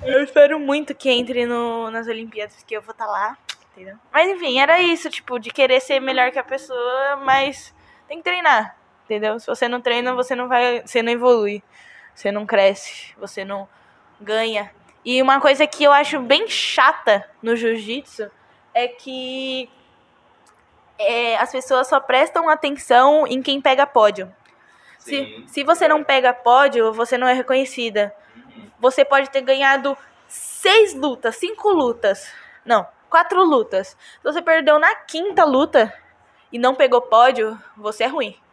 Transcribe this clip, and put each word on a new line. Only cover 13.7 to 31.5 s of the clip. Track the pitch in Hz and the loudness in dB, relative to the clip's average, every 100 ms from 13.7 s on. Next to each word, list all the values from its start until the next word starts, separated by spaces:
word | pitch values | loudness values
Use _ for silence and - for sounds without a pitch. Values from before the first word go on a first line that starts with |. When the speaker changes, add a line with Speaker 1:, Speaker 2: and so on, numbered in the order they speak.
| _ _ _ _ _ | _ _ _ _ _
Speaker 1:
ganha. | 208 220 226 214 202 _ _ _ | -6 -4 -2 -4 -8 _ _ _
E | - 254 | -4 0
uma | 262 277 | 4 4
coisa | 294 277 302 | 4 2 0
que | - | 2
eu | 285 | 4
acho | 285 294 311 | 4 4 -4
bem | 240 294 440 | 0 0 0
chata | - - - 262 311 - 202 - _ | -6 -4 2 2 2 0 0 -2 _
no | 226 | -4
jiu-jitsu | 233 233 226 208 247 277 - 208 _ _ _ _ | -2 -2 -4 -6 -12 -12 -16 -16 _ _ _ _
é | - 247 | -4 -4
que, | 247 - 262 254 262 262 262 240 _ _ _ _ _ _ _ _ _ _ _ _ _ | -8 -16 -12 -10 -10 -8 -10 -10 _ _ _ _ _ _ _ _ _ _ _ _ _
é, | 208 233 233 226 | -2 -2 -2 -2
as | 233 | -2
pessoas | 262 254 262 262 | -6 -2 -2 0
só | 277 | -2
prestam | - 254 320 339 330 | 0 0 2 0 0
atenção | 311 302 285 - 240 269 302 294 | 0 -2 -8 2 4 6 4 2
em | 254 | -4
quem | 262 277 | -4 -2
pega | 277 262 285 | 0 2 2
pódio. | - 214 202 185 _ _ _ _ _ _ _ | 4 2 2 -12 _ _ _ _ _ _ _
Se, | - 277 | -10 -8
Speaker 2:
Sim. | 269 226 - | -8 -12 -12
Speaker 1:
se | - | -8
você | 277 339 320 | 0 2 2
não | 302 | 2
pega | 294 269 254 | 2 2 2
pódio, | 254 - 247 285 233 220 | 0 2 4 4 2 -2
você | 220 240 254 | -2 -4 -2
não | 254 | 0
é | |
reconhecida. | 254 247 262 269 - 233 208 202 202 _ _ | 0 0 -2 -2 -6 -6 -2 -4 -6 _ _
Speaker 2:
Uhum. | - - - _ | -20 -20 -20 _
Speaker 1:
Você | 254 254 | 0 2
pode | 277 277 269 | 2 2 0
ter | 269 | -4
ganhado | 262 269 277 277 269 269 - _ _ | 0 0 2 2 0 -6 -12 _ _
seis | - - - 381 415 415 | -16 -14 -4 2 4 4
lutas, | 285 285 247 233 226 | 2 -6 -4 -6 -6
cinco | 349 | -8